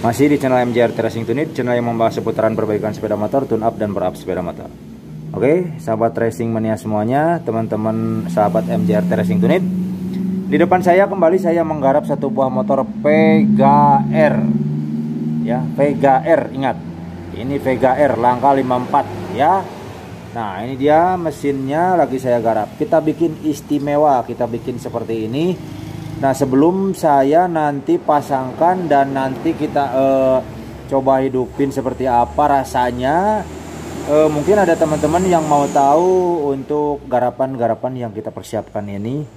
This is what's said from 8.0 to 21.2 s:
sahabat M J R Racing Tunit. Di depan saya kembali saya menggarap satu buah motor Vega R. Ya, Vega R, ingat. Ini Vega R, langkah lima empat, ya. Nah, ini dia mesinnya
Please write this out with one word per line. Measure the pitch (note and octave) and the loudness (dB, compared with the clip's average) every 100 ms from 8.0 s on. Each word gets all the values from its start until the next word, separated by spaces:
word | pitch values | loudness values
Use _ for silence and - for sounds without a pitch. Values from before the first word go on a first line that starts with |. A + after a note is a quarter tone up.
| A2+ A2+ A2 | -2 -4 -2
sahabat | - G#2 A2+ - | 0 2 0 -2
M | - - | -2 2
J | F2+ | 2
R | F2+ | 2
Racing | - - - | 0 0 2
Tunit. | A#2+ E3 F#3 - - - - - - - - | 4 2 0 -2 -4 -6 -6 -4 -4 -4 -2
Di | |
depan | D3+ F3 F#3 | 2 4 4
saya | F#3 F3+ G3 | 4 4 2
kembali | F#3+ E3 F#3+ | 2 2 4
saya | F3 E3+ D#3+ | 2 0 0
menggarap | D#3 C3+ C#3+ - | 0 2 2 0
satu | C#3+ - | -2 -2
buah | A2 C3 | 0 0
motor | G#2+ G#2 C3+ A2 G#2+ | 0 0 0 -2 -2
Vega | C#3+ D#3 D#3 D#3 - - C3+ C#3+ C#3+ C#3 C#3+ | 2 4 6 6 4 4 6 6 6 4 2
R. | D#3 D3+ D3 D3 - - - D2+ D2+ D2+ D#2 D#2 D#2 | 2 2 2 0 0 -2 -4 -4 -6 -6 -6 -4 -4
Ya, | D#2 B2 - | -2 -2 -4
Vega | - C#3+ C#3+ C#3 C3 | 0 0 2 4 4
R, | - D#3 A#2 | 4 2 0
ingat. | C3 C3+ G#2+ - - - - - | -4 -4 -4 -10 -14 -14 -14 -12
Ini | - B2 C#3 | -10 -6 -2
Vega | C3 B2 B2+ C3 | 0 2 2 4
R, | C#3+ | 2
langkah | A2+ B2 B2 C3+ | 4 2 4 4
lima | C#3 B2+ B2 | 4 2 -2
empat, | A#2+ C#3 - - - | 2 0 0 -8 -8
ya. | G#2+ D3 F#3+ F3+ - - - - - - A#2 | 0 2 2 -2 -12 -16 -16 -16 -16 -12 -8
Nah, | G#2+ F#2 | -8 -6
ini | A#2 C3+ | -8 -2
dia | C#3 D#3 F3 | 4 4 4
mesinnya | F#3 | 0